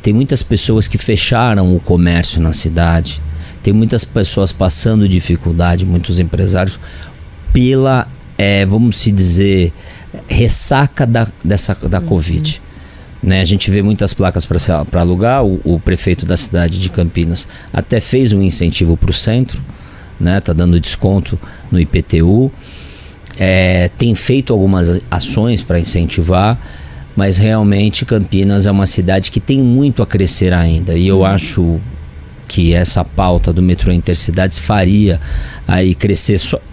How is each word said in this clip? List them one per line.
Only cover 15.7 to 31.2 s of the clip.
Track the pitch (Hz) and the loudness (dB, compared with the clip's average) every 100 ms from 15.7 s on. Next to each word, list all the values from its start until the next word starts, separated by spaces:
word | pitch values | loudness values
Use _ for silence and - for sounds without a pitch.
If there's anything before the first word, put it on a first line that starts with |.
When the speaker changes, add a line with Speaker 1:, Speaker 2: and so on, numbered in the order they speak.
| 82 | 0
Speaker 1:
prefeito | - 90 - 87 | 0 -2 0 -2
da | 82 | 0
cidade | 87 - 85 85 92 | -2 0 0 0 0
de | 92 | -2
Campinas | - 85 87 82 87 - - - | -2 -2 -2 -2 -2 -6 -14 -6
até | - - 117 | -6 -2 -2
fez | - 127 127 | 0 2 2
um | 101 | 2
incentivo | 95 - 85 - 85 82 | 2 2 0 0 0 2
pro | - | 2
centro, | - - 120 127 - - - - - - - | 0 0 0 -2 -6 -10 -16 -20 -20 -20 -4
né, | 87 95 | 0 0
tá | - | 0
dando | 82 87 85 | 0 4 2
desconto | - - 92 98 - - - - - | 0 -2 0 0 -2 -8 -8 -18 -2
no | 90 | 0
I | |
P | 78 - | 2 0
T | - 80 | 0 2
U. | 85 107 131 - - - - - - - - - | 4 4 2 -4 -20 -20 -20 -20 -20 -20 -18 -4
É, | 95 92 92 92 87 - | 0 2 2 2 0 0
tem | 117 | 0
feito | 104 - 135 131 | 0 0 0 2
algumas | 110 95 92 85 87 - | 2 2 2 2 0 -2
ações | 87 - - 113 107 | -4 -2 0 0 0
pra | - 87 | 0 -2
incentivar, | 82 90 87 - 85 90 104 123 - - - - - | 0 0 0 -2 0 2 2 0 -6 -16 -16 -16 -8
mas | - 98 92 | -2 0 2
realmente | 107 110 104 98 104 - | 2 2 2 2 0 -2
Campinas | 123 113 92 98 98 101 | -2 -2 0 0 2 2
é | 98 | 2
uma | 98 | 2
cidade | 98 - 90 95 - | 2 0 0 0 0
que | - | -4
tem | - 135 | 0 2
muito | 127 123 143 123 | 2 2 2 0
a | |
crescer | 107 101 92 - 92 | -2 0 0 0 2
ainda. | 90 85 80 90 85 | 2 2 0 0 0
E | 92 | 2
eu | |
Speaker 2:
Uhum. | 98 | 2